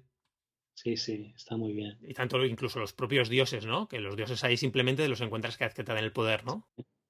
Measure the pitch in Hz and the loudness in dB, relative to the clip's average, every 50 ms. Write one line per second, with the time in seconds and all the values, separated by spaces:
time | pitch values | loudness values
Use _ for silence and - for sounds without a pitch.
0 | - _ _ _ _ _ _ _ _ _ _ _ _ _ _ - - 117 113 - | -12 _ _ _ _ _ _ _ _ _ _ _ _ _ _ -6 -2 -2 -2 0
1 | - 120 110 104 104 104 - - - - 117 113 113 107 104 104 104 104 104 - | -2 -2 -4 -4 -6 -10 -16 -16 -10 -6 -4 -2 -2 -2 -2 -4 -4 -6 -8 -12
2 | - 147 127 - 127 120 135 127 135 127 113 107 135 110 - 120 104 - - - | -14 -8 -4 -2 0 0 2 2 2 2 2 0 -2 -2 -2 -2 -4 -4 -4 -4
3 | 127 120 143 131 117 110 123 131 131 - 131 107 107 110 123 185 220 - 135 113 | -2 2 4 4 4 4 4 4 4 4 2 -2 -2 0 0 0 -2 -2 -4 -6
4 | 104 98 104 107 107 123 123 - - 123 120 - 139 127 107 131 123 127 135 135 | -6 -4 -4 -4 -4 -2 -2 0 2 2 2 2 0 2 2 4 4 4 4 2
5 | 156 143 120 104 120 107 107 113 110 113 117 - 123 110 - - 110 113 113 110 | 2 2 0 0 -2 -4 -2 -2 -4 -4 -2 -2 -2 -2 -2 -4 -4 -2 0 0
6 | 110 110 - 127 113 110 110 - 110 123 160 220 - _ _ - - _ _ _ | 0 0 0 2 2 4 2 2 0 -2 -4 -6 -8 _ _ -16 -16 _ _ _
7 | _ | _